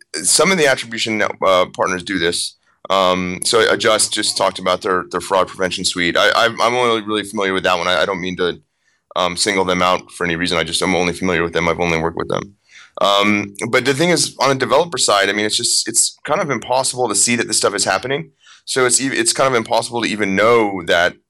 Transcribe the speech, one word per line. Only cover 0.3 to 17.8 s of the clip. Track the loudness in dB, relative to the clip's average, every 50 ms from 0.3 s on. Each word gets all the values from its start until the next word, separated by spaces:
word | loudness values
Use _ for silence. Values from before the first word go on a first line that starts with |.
| 2 2 4 4
of | 4
the | 4 4
attribution, | 2 2 0 -2 -6 -8 -6 -4 -4 -2 -2 -2
uh, | -2 -2 -2 0 2 4 4 2 0 0
partners | -2 -2 -2 -2 -4 -6
do | -6 -4 -2
this. | 0 0 0 -2 -6 -8 -10 _ _ _ _ _ -4 0
Um, | 2 2 4 4 2 0 -2 -4 -8 -6 -4
so | 0 2 2 4 4
Adjust | 2 2 2 2 2 2 0 -2 -2
just | -4 -4 -4 -2
talked | 0 0 -2 -2 -2
about | -2 -2 -2 0 0
their, | 0 -2 -2 -2 -4
their | -6 -6
fraud | -4 0 2 2 2
prevention | 0 -2 -4 -4 -4 -4 -4 -4
suite. | -4 -2 0 -2 0 2
I, | 2 2 2 4
I'm, | 2 2 0 0 0
I'm | 0 0 2
only | 2 2 2 0 0 -2
really | -4 -4 -4 -4
familiar | -4 -4 -2 -2 0 0
with | 0 2
that | 2 0 2
one. | 2
I, | 0 2 2 2
I |
don't | 0 -2 -4
mean | -6 -6 -4 -2
to, | -2 -2 -2 -4 -10 _ _ _ _ _ _ _ _ _ -4
um, | -2 -2 -2 -2
single | -2 -2 0 0 0 0
them | 0 0 2
out | 2 2 2 0 -2 -8
for | -8 -6 -4
any | -4 -2
reason. | -2 -2 -2 -2 -2
I | -2
just | -2 -2 -2 -2
am | 0 0
only | 0 0 0 -2
familiar | -2 -2 -2 0 0 0
with | 0 -2
them. | -2 0 0
I've | 0 0
only | 0 0 0 0
worked | -2 -2 -4
with | -6 -6 -4
them. | -4 -6 -6 -8 -14 _ _ _ -20 -20 -20 -20 _ -2
Um, | 2 2 4 4 4 2 2 0 -2 -4 -8 -8 -6 -2
but | 0 0 2
the | 0 0
thing | 2 2 2
is, | 2 2 0 -2 -2 0
on | 0 0
the | 2
developer | 0 2 2 4 2 2 2 -2 -2
side, | 0 2 2 4 4 2
I | 2
mean, | 0 0
it's | 0 -2
just, | -2 -2 -2 -2 -2 -2 -2
it's | 0 0 0 0 -4 -8 -4
kind | -4 -2 -2
of | 0 -2
impossible | -4 -4 -2 -2 0 0 0 -2 -2 -2 -2 0
to | 0
see | 0 2 2 2
that | 0 0
this | -2 -2 0
stuff | 0 0 0
is | 0